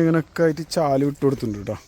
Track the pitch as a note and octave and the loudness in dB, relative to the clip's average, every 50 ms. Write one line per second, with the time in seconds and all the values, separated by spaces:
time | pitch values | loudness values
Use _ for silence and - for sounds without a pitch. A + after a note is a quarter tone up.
0 | E3 E3 E3 D#3+ D3 - - - E3+ D#3+ D3+ D#3+ D#3+ - - F3+ D#3 C#3+ C#3 C3+ | 4 4 2 0 0 -2 -2 0 2 2 0 -2 -6 -6 -2 -2 0 2 2 2
1 | C#3+ C#3+ C#3+ - C#3 C#3 C3 A#2 B2+ A2+ G#2 G#2 G2 A2 G#2 - - | 2 0 0 0 0 0 0 0 -4 -6 -6 -6 -6 -8 -8 -10 -12